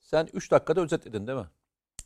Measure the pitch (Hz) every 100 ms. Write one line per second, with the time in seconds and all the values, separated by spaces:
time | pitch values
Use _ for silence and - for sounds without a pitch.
0 | _ 156 160 190 - 147 - 160 165 156
1 | - 107 104 131 90 _ _ _ _ -